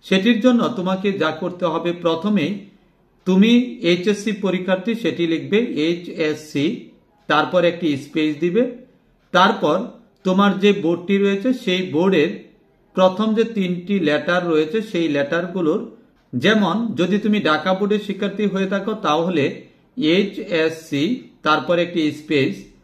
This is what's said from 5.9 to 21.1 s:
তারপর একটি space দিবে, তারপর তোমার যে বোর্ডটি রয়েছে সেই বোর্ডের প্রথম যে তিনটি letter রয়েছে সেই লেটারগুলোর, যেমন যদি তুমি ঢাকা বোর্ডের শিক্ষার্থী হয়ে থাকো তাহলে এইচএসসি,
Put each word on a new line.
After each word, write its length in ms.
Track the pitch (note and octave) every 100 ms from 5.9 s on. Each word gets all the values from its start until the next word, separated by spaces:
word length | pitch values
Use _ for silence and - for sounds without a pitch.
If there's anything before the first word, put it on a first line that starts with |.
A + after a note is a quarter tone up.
| F3 - - D#3 D3 - D3 D3 A3 - - _ _ _
তারপর 320 | D3+ D3+ F3+
একটি 240 | E3+ E3+ E3+ C#3
space 340 | - D#3+ D#3 C#3+
দিবে, 220 | F3 F#3 B3+ - - _ _ _ _
তারপর 420 | F3+ F#3+ A#3+ D3+ E3+ A#3+ - _ _
তোমার 280 | F#3+ F#3 G3+ F3+
যে 100 | G3+ G3
বোর্ডটি 360 | D3+ F#3+ - G3
রয়েছে 300 | G3 G3 B3+ B3+
সেই 220 | - F3+ F3+
বোর্ডের 380 | C#3 F#3 F#3 D#3 G3+ - _ _ _ _ -
প্রথম 320 | F#3 F#3 A3
যে 100 | G#3+ A3+
তিনটি 400 | G#3+ F#3 F3+ F3 G3+
letter 420 | D3+ D3+ D3+ F3+ F3
রয়েছে 300 | D#3 D#3 A3
সেই 240 | G#3+ F3 E3
লেটারগুলোর, 720 | C#3+ C#3 E3+ F3+ F#3 D#3+ F#3 A#3 - _ _ _
যেমন 440 | C3 D3+ A3 F#3+ F#3 A#3
যদি 220 | F3+ F3 G3+
তুমি 200 | G#3+ G#3
ঢাকা 320 | D#3 D#3 F#3
বোর্ডের 280 | F#3+ G3+ G#3 G#3
শিক্ষার্থী 380 | F#3 G3+ - G#3
হয়ে 260 | F#3+ F#3+
থাকো 200 | G3 G3 G#3+
তাহলে 400 | D#3+ D3+ E3+ E3+ C3 - - _ _ -
এইচএসসি, 1080 | D3+ F3 G3+ - - E3 D#3+ D#3+ - C#3 D#3+